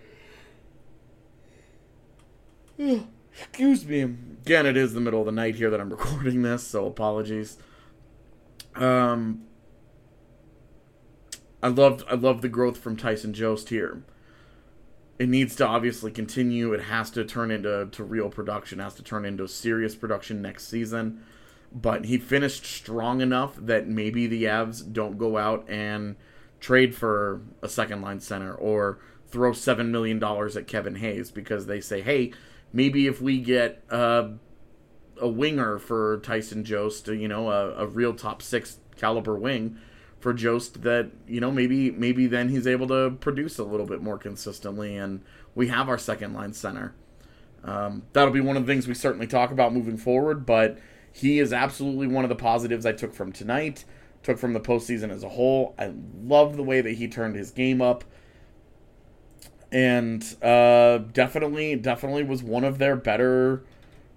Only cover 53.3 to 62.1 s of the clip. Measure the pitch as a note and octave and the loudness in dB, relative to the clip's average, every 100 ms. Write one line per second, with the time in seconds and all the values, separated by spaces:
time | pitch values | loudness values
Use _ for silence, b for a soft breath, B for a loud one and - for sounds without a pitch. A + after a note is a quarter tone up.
53.3 | - G#2 C3+ D#3 C#3 - b b b - | -8 -4 -2 -2 -8 -16 b b b -2
54.3 | A#2+ B2 A2+ A#2 A#2+ A#2 A#2 G#2+ F#2+ G2 | -2 0 -2 0 0 0 -4 -6 -8 -8
55.3 | A2 B2+ C3+ B2+ - G2+ - F2 E2+ A#2+ | 0 4 4 0 -4 -8 -8 -14 -10 4
56.3 | D3 D3 D3 C3 C3 A2+ A2+ A2+ A#2+ A2+ | 6 6 2 0 2 2 -2 -6 -4 -4
57.3 | G#2 F#2+ - C3 B2+ B2 B2 - b b | -4 -8 -2 2 4 4 2 -4 b b
58.3 | b b b - - - - - - - | b b b -20 -20 -20 -20 -20 -20 -20
59.3 | - - - - C3 B2+ B2 A#2 A2+ - | -20 -20 -20 -4 2 4 4 0 -4 -8
60.3 | - A#2+ A#2+ A#2+ A#2+ A#2+ A#2 A2 B2+ B2+ | 0 6 8 10 10 8 6 2 0 2
61.3 | D#3 D3+ D3+ D3+ C3+ B2+ A#2+ C3+ | 2 -2 -2 -2 -2 -2 -2 -2